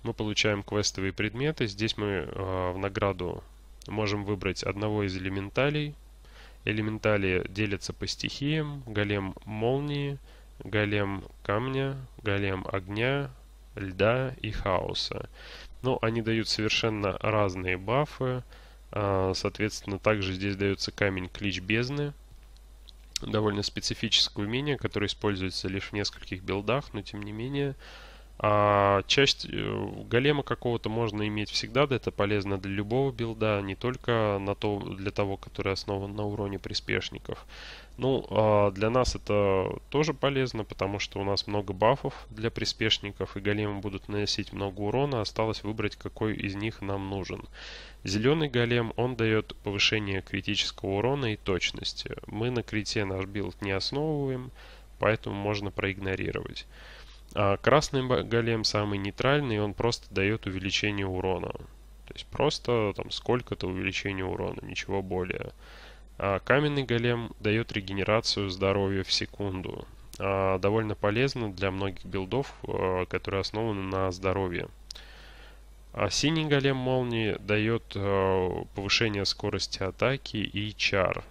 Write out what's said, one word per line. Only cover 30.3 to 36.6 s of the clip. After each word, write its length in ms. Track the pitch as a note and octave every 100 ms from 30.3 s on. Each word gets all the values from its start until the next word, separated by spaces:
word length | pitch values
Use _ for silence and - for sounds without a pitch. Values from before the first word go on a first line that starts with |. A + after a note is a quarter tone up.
| D3
какого-то 460 | - A#2+ B2 A#2 G#2+
можно 360 | A2 A#2 G#2 G#2+
иметь 220 | G#2+ G#2
всегда, 340 | - G#2+ A#2+ D3
да, 80 | B2
это 160 | -
полезно 460 | - G2+ G#2 G2 G2
для 140 | G2
любого 400 | G2 G#2 B2 C#3
билда, 500 | A#2 A#2 A2 G#2+ G2+
не 140 | G2 F#2+
только 640 | A#2+ C3 - A#2 G#2+ G2
на 140 | G2 G2+
то, 240 | A2 G2+
для 320 | F#2 F#2+ G2
того, 260 | - G2+ G2
который 340 | - - G2
основан 440 | F#2+ - G2 G2 G#2
на 100 | G#2
уроне 340 | G#2 G2+
приспешников. 840 | G2